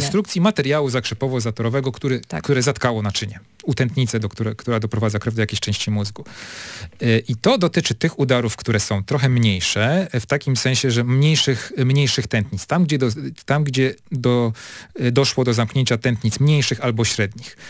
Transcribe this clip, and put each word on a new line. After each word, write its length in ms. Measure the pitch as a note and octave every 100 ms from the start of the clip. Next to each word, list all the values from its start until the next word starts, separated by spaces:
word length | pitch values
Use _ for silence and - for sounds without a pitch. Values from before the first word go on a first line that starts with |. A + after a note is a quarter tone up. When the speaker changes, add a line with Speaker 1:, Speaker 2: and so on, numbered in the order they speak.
Speaker 1:
destrukcji 400 | C#3 G3 G#3 F3+
materiału 480 | G3 G#3+ C#3 D3+ C#3
zakrzepowo-zatorowego, 1000 | B2 - A2+ C3+ B2+ A2+ G#2+ A2+ C3+ C3
który, 280 | - C#3 B2
Speaker 2:
Tak. 220 | - D#3+
Speaker 1:
które 180 | - C3
zatkało 400 | B2 B2+ B2 A2
naczynie, 380 | G#2 - G#2 G#2 _ -
u 120 | -
tętnicy, 460 | B2+ B2+ C3+ B2 A2+
do 80 | G#2
które-, 260 | - A2
która 260 | G#2+ - A2+
doprowadza 380 | A2 A2+ A2 G2+
krew 160 | B2
do 60 | A2
jakiejś 200 | G#2+ G#2
części 300 | - G2+ -
mózgu. 340 | G#2 G2+ - - - - - - - - -
Y, 200 | A#2+ A2 -
i 80 | A2
to 220 | G3 B3+
dotyczy 360 | F3 F3 -
tych 240 | - E3 -
udarów, 380 | C3+ B2 A#2 -
które 240 | - G#2+
są 240 | - G2+
trochę 240 | F#2 C#3+ C3
mniejsze, 800 | B2 A2+ F#2 - G#2+ A2+ F3 F3+ B2
w 60 | -
takim 300 | D3 - B2+
sensie, 340 | C3 B2+ C3+
że 140 | A#2
mniejszych, 680 | A#2+ C3 D3 D#3 - A#2 - -
mniejszych 500 | B2+ C#3 C#3 - A2+
tętnic. 400 | A#2 G#2 F#2+ -
Tam, 180 | E3
gdzie 140 | E3+ D3
do-, 100 | B2 C3+ C3+ - -
tam, 180 | C#3+
gdzie 300 | D3 C3 C3 - -
do-, 400 | C3 B2 B2 A#2 A2 - - - -
y, 120 | B2
doszło 320 | B2 C3+ -
do 100 | B2+
zamknięcia 420 | A2+ A2+ C3+ C3 A#2
tętnic 420 | B2+ A#2 A2 -
mniejszych 400 | C#3+ D3+ - A#2+
albo 200 | B2 A2+
średnich. 520 | A2+ - G2+ A2+ - - -